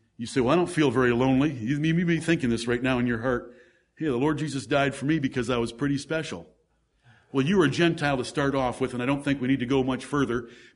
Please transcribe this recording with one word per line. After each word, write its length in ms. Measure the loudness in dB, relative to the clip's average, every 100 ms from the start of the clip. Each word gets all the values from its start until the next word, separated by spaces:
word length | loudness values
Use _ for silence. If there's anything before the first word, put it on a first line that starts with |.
| _ -12
you 100 | -6
say, 140 | 0
"Well, 120 | 2
I 40 | 2
don't 140 | 2
feel 220 | 2 2
very 200 | 4 2
lonely." 400 | 4 4 4 2
You, 300 | 0 -4 -2
you 120 | 0
may 100 | 0
be 160 | 2 0
thinking 280 | 0 0 2
this 200 | 0 0
right 140 | -2
now 180 | 0 0
in 80 | 0
your 140 | 0
heart. 300 | 0 -2 -4 -18 -20 _ _ -6
"Hey, 100 | -2
the 100 | 0
Lord 220 | 0 0
Jesus 280 | -4 -6 -2
died 280 | 0 0
for 120 | -2 -2
me 120 | 0
because 320 | 0 -2 -2
I 60 | 0
was 160 | -2
pretty 260 | -2 -2 -2
special." 500 | -2 -4 -4 -10 -14 _ _ _ _ _ _ -20 _
Well, 120 | 0
you 140 | 2 4
were 60 |
a 60 | 4
Gentile 460 | 4 2 2 0 0
to 60 |
start 300 | -2 -2 0
off 260 | 0 -2 -2
with, 140 | -4
and 80 | -2
I 40 | -2
don't 160 | -2
think 200 | -2 -2
we 60 | 0
need 120 | 0
to 60 | 0
go 160 | 0
much 220 | 0 -2
further, 440 | -2 -2 0 -2 -6 -16 -14